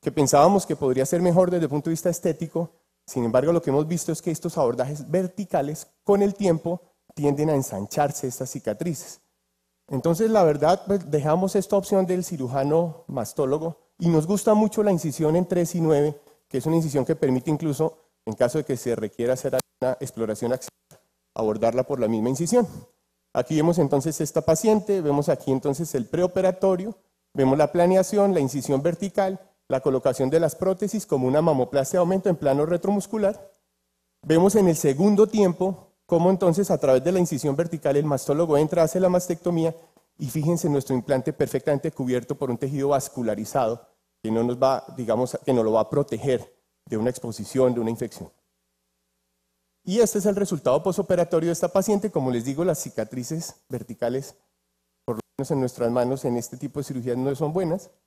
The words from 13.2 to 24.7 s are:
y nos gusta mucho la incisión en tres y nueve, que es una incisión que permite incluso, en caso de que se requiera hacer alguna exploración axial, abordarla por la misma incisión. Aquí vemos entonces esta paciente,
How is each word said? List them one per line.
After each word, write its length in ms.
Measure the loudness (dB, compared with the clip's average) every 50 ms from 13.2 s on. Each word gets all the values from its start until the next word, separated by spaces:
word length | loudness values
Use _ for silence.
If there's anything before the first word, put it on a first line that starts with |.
| -6 -6 -2 -2 0 0 0 -2 -4 -8 -10 _ _ _ _ _
y 80 | 0
nos 180 | 4 4 4 2
gusta 300 | 2 -2 0 2 4 4
mucho 260 | 4 4 2 0 0
la 100 | 2 2
incisión 440 | 2 2 0 -4 -4 0 0 2 2
en 120 | 2 0
tres 280 | 0 0 0 0 -2 -2
y 60 | 0
nueve, 380 | 2 4 4 4 4 2 -2 -6 _ _ _ _ _
que 100 | _ -6
es 80 | -4 -2
una 120 | 0 0
incisión 280 | 0 0 0 0 -2 0
que 100 | 0 0
permite 360 | 0 2 2 2 0 0 -2
incluso, 460 | -4 -2 -2 -4 -2 -2 -2 -4 -4 _ _ _ _ _ _
en 80 | -10 -2
caso 240 | 0 0 0 0
de 60 | -2 -4
que 140 | -4 -6
se 180 | -4 -2 -4 -4
requiera 380 | -4 -4 -8 _ -4 -2 -2 -2
hacer 220 | -2 -2 -4 -4
alguna 420 | -4 -4 _ _ _ -2 -2 -2 -4
exploración 540 | -8 -12 -6 -6 -4 -4 -4 -4 -2 -2 -2
axial, 180 | -4 -6 -14 _ _ _ _ -20 _ _ _ _ _ _ _ _
abordarla 480 | -4 -2 -2 0 2 0 0 2 0 -2
por 160 | -2 -2 -2
la 80 | 0
misma 220 | 0 0 0 0 -2
incisión. 360 | -2 -2 -2 2 2 2 2 0 -6 -16 -20 _ _ _ _ _ _ _ _ _ _
Aquí 220 | -4 -4 0 0
vemos 220 | 2 2 2 4
entonces 420 | 2 2 2 2 0 0 -2 -4 -4
esta 220 | -6 -2 -2 -2
paciente, 580 | 2 2 0 2 4 4